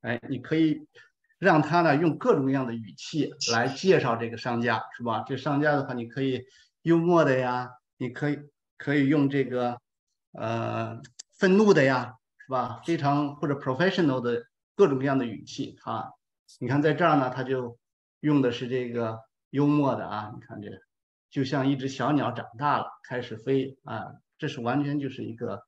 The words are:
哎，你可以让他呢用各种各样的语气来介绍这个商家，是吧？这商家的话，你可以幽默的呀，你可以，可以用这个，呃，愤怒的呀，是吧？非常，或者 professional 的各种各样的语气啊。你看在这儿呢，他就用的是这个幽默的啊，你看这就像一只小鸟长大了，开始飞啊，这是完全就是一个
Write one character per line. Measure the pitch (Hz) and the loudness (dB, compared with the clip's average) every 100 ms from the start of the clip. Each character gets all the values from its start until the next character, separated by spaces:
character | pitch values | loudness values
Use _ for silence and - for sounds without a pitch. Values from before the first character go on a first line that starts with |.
哎， | 120 120 - | -6 -8 -6
你 | 135 | -8
可 | - 160 | -2 2
以 | 160 151 - - _ _ _ _ | 2 2 -6 -20 _ _ _ _
让 | 185 156 | 4 4
他 | 147 170 | 4 2
呢 | 165 143 | 4 4
用 | 170 139 | 2 2
各 | 247 | 2
种 | 180 | 2
各 | 135 | 2
样 | 135 127 | 0 -2
的 | |
语 | 117 107 | -6 -10
气 | - - 160 135 - - | -14 -8 -4 -4 -4 -2
来 | 117 127 | 0 0
介 | - 190 156 | 0 4 4
绍 | 131 117 | 4 -2
这 | 117 | -4
个 | 117 | -6
商 | 127 120 | -4 -2
家， | 120 110 - | 0 0 -4
是 | - | -8
吧？ | 117 110 - | -4 -4 -4
这 | |
商 | 127 151 143 | -6 -2 0
家 | 151 | 2
的 | 143 - | 2 -2
话， | |
你 | 123 | -8
可 | 117 139 | -8 -4
以 | 135 123 - _ _ _ | -4 -4 -8 _ _ _
幽 | 156 170 | 2 2
默 | 170 170 | 6 4
的 | 147 131 | 6 2
呀， | 127 123 123 - _ _ | 0 -2 -6 -14 _ _
你 | 127 | -8
可 | 120 147 | -4 -4
以， | 143 - _ _ _ | -4 -10 _ _ _
可 | - | -2
以 | 147 135 | 2 4
用 | 151 139 | 4 2
这 | 139 127 | 0 -2
个， | 123 123 120 _ _ _ _ _ | -2 -2 -4 _ _ _ _ _
呃， | - 113 117 113 113 113 117 - _ - _ | -8 -4 -4 -4 -4 -6 -10 -16 _ -20 _
愤 | 196 190 | 4 6
怒 | 214 | 6
的 | 160 | 6
呀， | 135 131 117 - _ _ | 6 2 -2 -12 _ _
是 | - | -6
吧？ | 127 117 117 | -4 -4 -6
非 | - 165 | -4 0
常， | 139 143 143 139 | 2 2 0 -2
或 | 156 | -4
者 | |
professional | 143 - 127 185 190 156 127 | -2 -4 2 2 4 2 2
的 | 120 120 - _ _ | -2 -4 -6 _ _
各 | - 190 | 4 4
种 | 131 | 4
各 | |
样 | 139 135 | 0 0
的 | |
语 | 117 95 | -2 -8
气 | - - - - | -12 -10 -10 -10
啊。 | - 113 - - _ _ _ - | -8 -8 -8 -16 _ _ _ -10
你 | 123 | -2
看 | 139 | 2
在 | 151 | 2
这 | 139 | 4
儿 | 175 151 | 4 4
呢， | 127 | 2
他 | 123 | -4
就 | 127 131 120 - _ _ _ _ | -4 -4 -4 -14 _ _ _ _
用 | 147 143 | 0 2
的 | 123 | 2
是 | 117 123 | 0 -4
这 | 127 123 | -4 -4
个 | 117 113 113 - _ _ | -4 -4 -6 -16 _ _
幽 | 131 143 | 0 2
默 | 147 135 110 | 4 2 -2
的 | 87 | -6
啊， | 104 107 | -8 -8
你 | - | -14
看 | - 104 | -16 -14
这 | 104 - _ _ _ _ _ | -14 -16 _ _ _ _ _
就 | 143 | -4
像 | 135 143 135 | -2 0 0
一 | 139 | 0
只 | 131 | -4
小 | - 131 | -4 0
鸟 | 147 117 | 0 0
长 | 113 - 113 | -4 -12 -4
大 | 147 123 | 0 0
了， | - - | -4 -12
开 | - 156 | -10 -8
始 | - 110 | -8 -10
飞 | 135 135 135 - | -2 -2 -2 -10
啊， | - 110 - - _ _ | -12 -10 -10 -16 _ _
这 | 147 | -8
是 | - | -6
完 | 117 135 | -2 -2
全 | 143 143 | -2 -4
就 | 135 | -6
是 | 123 | -8
一 | 113 | -12
个 | 117 113 101 | -8 -8 -8